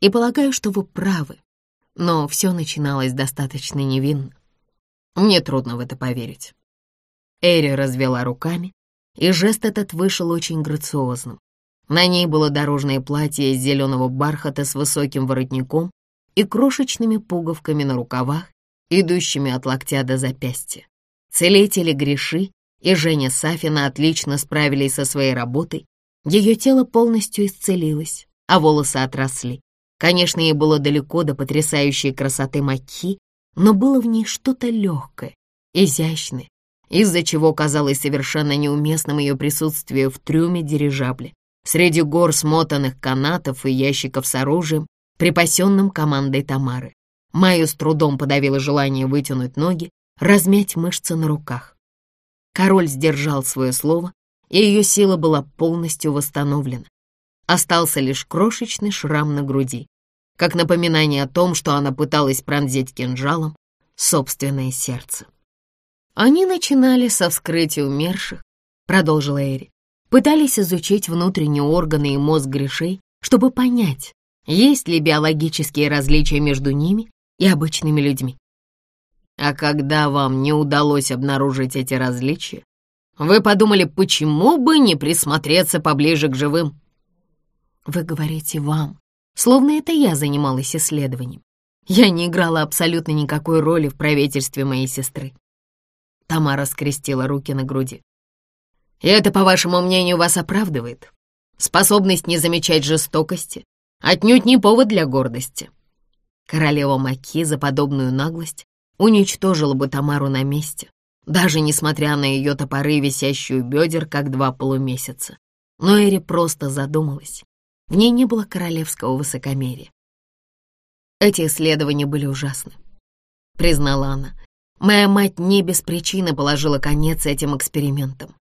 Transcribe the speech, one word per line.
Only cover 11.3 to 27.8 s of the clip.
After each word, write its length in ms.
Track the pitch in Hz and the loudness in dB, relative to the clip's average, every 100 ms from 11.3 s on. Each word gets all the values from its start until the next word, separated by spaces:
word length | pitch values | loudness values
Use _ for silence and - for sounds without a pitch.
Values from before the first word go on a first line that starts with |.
| 107 _ _ _ _ - | -16 _ _ _ _ -4
На 180 | 156 180 | 2 2
ней 200 | 180 175 | 2 0
было 240 | 156 151 | 2 0
дорожное 500 | 143 147 147 139 135 | 0 -2 -2 -2 -4
платье 520 | 131 143 151 147 135 | -4 -4 -4 -2 0
из 80 | 131 | 0
зелёного 480 | 135 139 135 131 127 | 0 0 0 0 -2
бархата 560 | 131 143 151 151 135 | -2 -2 -2 -6 -6
с 100 | 135 | -6
высоким 520 | 139 143 151 143 139 131 | -4 -4 -2 -4 -4 -2
воротником 640 | 131 131 131 131 156 175 - _ _ _ | -2 -2 -6 -4 -4 -4 -10 _ _ _
и 100 | - | -2
крошечными 760 | 214 220 269 262 262 - 226 220 | 0 2 2 2 -4 -2 -2 -2
пуговками 640 | - 175 165 160 - 151 | -2 -6 -4 -6 -4 -2
на 100 | 139 | 0
рукавах, 500 | 127 120 127 127 151 185 _ _ _ - | -2 -4 -4 -4 -4 -8 _ _ _ -2
идущими 600 | 180 170 175 - 139 139 | 0 2 0 -2 -4 -2
от 160 | 127 131 | -4 -4
локтя 360 | 131 - 139 | -4 -2 -4
до 140 | 127 131 | -2 -2
запястья. 720 | 131 131 127 127 - - _ _ _ _ _ | -2 -4 -8 -8 -12 -14 _ _ _ _ _
Целители 600 | - 175 196 202 196 165 | 0 4 6 6 2 0
Гриши 580 | 143 143 143 - 165 196 _ _ _ | 0 0 -2 -2 -4 -4 _ _ _
и 140 | 170 | 0
Женя 360 | 185 160 156 131 | 2 2 2 0
Сафина 560 | - 156 165 160 151 139 | -2 -2 -2 -2 0 0
отлично 520 | 135 156 160 - 139 | 0 0 0 -4 -4
справились 560 | - 151 147 139 139 | -4 0 0 0 -2
со 100 | 131 | -2
своей 300 | 139 147 135 | -4 -2 0
работой. 520 | 127 120 131 170 156 - _ _ _ | 0 -2 -4 -4 -8 -12 _ _ _
Её 300 | 147 202 208 | 0 4 4
тело 300 | 220 269 262 | 2 4 4
полностью 640 | 254 226 233 226 208 - 202 | 4 2 2 2 -2 -2 -4
исцелилось, 800 | - - 185 | -4 -4 -2